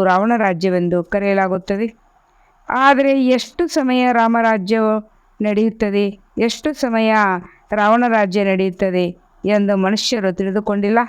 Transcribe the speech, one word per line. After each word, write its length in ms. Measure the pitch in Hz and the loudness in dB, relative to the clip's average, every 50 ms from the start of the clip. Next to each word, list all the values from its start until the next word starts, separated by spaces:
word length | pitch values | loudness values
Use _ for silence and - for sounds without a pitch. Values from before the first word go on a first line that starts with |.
| 190 | 2
ರಾವಣ 280 | 185 180 185 202 226 240 | 2 2 2 2 2 0
ರಾಜ್ಯವೆಂದು 640 | 226 220 196 185 160 180 190 180 180 175 175 180 175 170 | 0 0 0 0 0 -2 0 0 0 0 0 0 -2 -2
ಕರೆಯಲಾಗುತ್ತದೆ. 840 | - - 202 196 202 196 196 190 185 185 185 180 - 202 196 226 226 - _ _ _ _ _ _ _ _ _ _ _ _ _ _ - | -2 -4 -2 -2 0 0 0 0 0 -2 -4 -4 -4 -4 -4 -4 -6 -8 _ _ _ _ _ _ _ _ _ _ _ _ _ _ -6
ಆದರೆ 440 | - 254 269 277 285 254 277 277 269 269 254 | -2 2 4 4 4 4 2 2 2 2 2
ಎಷ್ಟು 360 | 254 254 240 - - - - 349 | 2 0 0 -2 -6 -6 -6 -4
ಸಮಯ 380 | 320 - 320 269 254 254 254 254 247 240 | -2 -2 -2 0 0 0 0 2 2 2
ರಾಮರಾಜ್ಯವು 800 | 233 226 226 233 233 226 226 220 214 180 190 226 226 220 214 214 214 214 - _ _ _ _ _ - | 2 2 2 2 2 2 0 0 0 -2 -2 0 0 0 0 0 -2 -4 -10 _ _ _ _ _ -6
ನಡೆಯುತ್ತದೆ, 640 | 208 208 208 208 220 226 214 220 220 202 196 202 202 202 202 - _ _ _ - | -4 -2 0 0 0 -2 -2 -2 -4 -2 0 0 -2 -2 -4 -8 _ _ _ -2
ಎಷ್ಟು 300 | 214 233 - - - 311 294 | -2 -2 -2 -4 -6 -6 -4
ಸಮಯ 380 | - - 247 226 226 220 220 220 214 208 196 185 180 180 - - _ _ - 208 | -4 -4 -2 0 0 2 2 2 2 2 2 0 -2 -6 -10 -20 _ _ -6 -2
ರಾವಣ 320 | 214 208 208 226 240 247 240 | 0 2 4 4 4 2 2
ರಾಜ್ಯ 320 | 226 220 208 190 180 208 202 | 2 2 0 0 0 0 0
ನಡೆಯುತ್ತದೆ 640 | 196 190 185 190 190 175 - 202 190 180 180 180 175 180 - _ _ _ _ - | 0 0 0 0 -2 -2 -2 -2 0 0 0 -2 -2 -4 -10 _ _ _ _ -2
ಎಂದು 300 | 190 208 208 202 196 202 | 0 0 2 2 0 0
ಮನುಷ್ಯರು 540 | 190 190 190 214 208 - - 247 226 196 190 180 | 0 0 0 0 -2 -2 -2 -2 -2 -2 -2 -2
ತಿಳಿದುಕೊಂಡಿಲ್ಲ. 680 | 185 196 196 190 208 208 214 202 202 202 202 220 233 240 | -2 -4 -4 -4 -4 -2 -2 -2 -2 0 0 0 0 -2